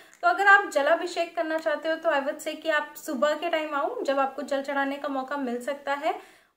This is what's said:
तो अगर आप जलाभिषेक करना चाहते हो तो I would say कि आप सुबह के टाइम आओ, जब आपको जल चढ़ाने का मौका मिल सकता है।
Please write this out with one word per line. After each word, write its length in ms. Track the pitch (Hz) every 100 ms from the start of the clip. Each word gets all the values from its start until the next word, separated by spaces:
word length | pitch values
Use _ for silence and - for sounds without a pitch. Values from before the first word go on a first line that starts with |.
| - -
तो 60 | 349
अगर 180 | 349 403
आप 240 | 403 403
जलाभिषेक 640 | 294 277 330 349 349 339 339
करना 220 | 320 320
चाहते 300 | 320 294 311
हो 80 | 320
तो 140 | 330
I 100 | 285
would 180 | 269 302
say 180 | 320 302
कि 120 | 320
आप 260 | 302 294 -
सुबह 380 | - 277 294
के 160 | 302 339
टाइम 240 | 320 302
आओ, 280 | 285 320 480
जब 160 | 359 269
आपको 240 | 269 277
जल 200 | 277 277
चढ़ाने 340 | 277 277 277 277
का 120 | 294
मौका 280 | 269 262 285
मिल 260 | 262 240
सकता 300 | 240 277 -
है। 500 | 277 311 392 - - _